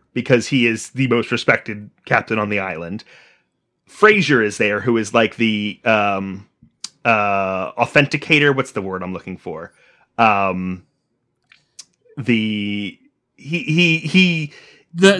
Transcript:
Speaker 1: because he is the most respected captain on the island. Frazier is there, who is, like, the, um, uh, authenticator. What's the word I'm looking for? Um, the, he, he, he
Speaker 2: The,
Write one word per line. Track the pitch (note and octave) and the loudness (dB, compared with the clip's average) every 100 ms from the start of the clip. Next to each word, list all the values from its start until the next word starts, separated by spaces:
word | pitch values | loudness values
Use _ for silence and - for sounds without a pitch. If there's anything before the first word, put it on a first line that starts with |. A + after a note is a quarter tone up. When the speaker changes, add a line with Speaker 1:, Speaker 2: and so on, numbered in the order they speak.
| _ | _
Speaker 1:
because | B2+ A#2+ B2 - | -6 2 2 2
he | C3+ A#2 | 2 2
is | A2+ - | 0 -6
the | B2+ C3 | -4 0
most | A#2+ A2+ | 0 0
respected | A#2 - A2+ - G#2 G#2 _ - | -2 0 0 -2 -12 -14 _ -2
captain | A#2+ - A2 | -2 0 -4
on | G#2 | -2
the | G#2 | -4
island. | F#2+ D#2+ E2+ G#2 - - _ _ _ _ _ _ _ | -6 -8 -10 -12 -14 -20 _ _ _ _ _ _ _
Frazier | - G#3 G#3 C#3+ B2+ | 2 4 4 2 2
is | G#2 G2+ | 0 0
there, | G#2+ G#2 | -2 0
who | B2 A2+ | 0 0
is, | G#2 | 2
like, | A#2 A2 - | 2 0 0
the, | A2+ G#2+ G#2 - A#2+ | -2 0 -4 -6 0
um, | A2 G#2 G2 G2 F#2+ - _ _ _ - _ A#2+ | 0 0 -2 -6 -10 -16 _ _ _ -20 _ 0
uh, | A2 G#2 G2 F#2+ F#2 F#2 | 0 0 -2 -2 -4 -6
authenticator. | - A#2+ D3+ C#3+ D3 - D3+ C#3+ C3+ | -4 0 2 0 -2 0 2 4 2
What's | C3 | -2
the | G#2+ | -6
word | F#2+ F#2 | -6 -6
I'm | F#2 | -8
looking | F2+ - F2+ | -10 -10 -12
for? | F2+ D#2+ E2+ _ _ _ _ - | -12 -12 -14 _ _ _ _ 2
Um, | A2+ G2+ F#2+ F#2 F#2 F#2 _ _ _ _ _ _ _ _ _ - - _ _ - | 4 4 0 -2 -6 -8 _ _ _ _ _ _ _ _ _ -20 -20 _ _ -8
the, | A#2+ A2+ A2 G#2+ G#2 G#2 G2 - _ _ _ _ | 0 0 0 -4 -4 -4 -6 -10 _ _ _ _
he, | C#3+ E3+ | -8 -6
he, | C#3+ D#3+ F3 D#3+ | -2 2 2 2
he | D#3 F#3 F#3 E3 D3 - - _ _ | 2 2 4 2 -6 -12 -20 _ _
Speaker 2:
The, | E3+ G3 | 2 4